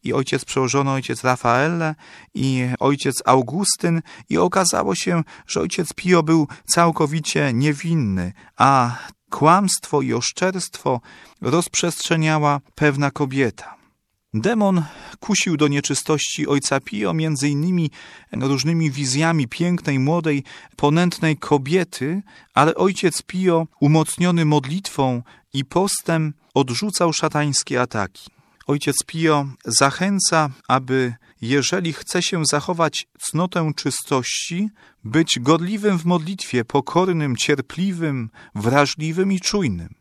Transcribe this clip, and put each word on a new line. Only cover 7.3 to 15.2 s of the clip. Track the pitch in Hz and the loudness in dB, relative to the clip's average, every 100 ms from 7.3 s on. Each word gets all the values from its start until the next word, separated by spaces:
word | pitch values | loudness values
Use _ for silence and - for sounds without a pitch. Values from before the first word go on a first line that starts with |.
| 156 147 | -2 0
niewinny, | 117 147 143 165 165 113 92 90 - - - | 2 0 0 -2 0 0 0 -4 -8 -20 2
a | 127 135 120 120 - _ _ | 4 6 2 -4 -14 _ _
kłamstwo | - 151 180 196 - - 147 | 2 4 6 4 -2 -2 -2
i | 131 | 0
oszczerstwo | 117 - - 185 190 - - - 123 - - - _ | -2 -4 -2 -4 -2 -10 -6 -2 -2 -4 -20 -20 _
rozprzestrzeniała | - 156 170 - 175 - - 165 156 156 147 143 _ | 0 0 0 -2 -2 -4 -2 0 2 2 2 0 _
pewna | - 147 139 143 | 0 0 2 -2
kobieta. | - 143 135 123 - - - _ _ _ _ _ | -2 -2 0 0 -2 -20 -20 _ _ _ _ _
Demon | 107 151 233 202 185 147 - - | -2 0 2 2 2 -2 -10 -20
kusił | - | -12